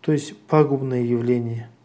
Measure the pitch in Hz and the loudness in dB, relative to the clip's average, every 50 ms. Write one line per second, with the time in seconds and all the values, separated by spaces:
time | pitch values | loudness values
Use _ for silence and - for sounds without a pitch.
0 | - - 156 143 - - - - _ - - 156 147 139 139 135 131 131 127 123 | 0 0 0 0 -2 -6 -16 -20 _ 2 4 4 4 4 2 -2 -2 -4 -2 -2
1 | 120 120 120 117 117 120 123 120 117 117 117 117 117 - - _ | 0 0 0 0 0 0 0 0 -2 -4 -8 -8 -10 -14 -20 _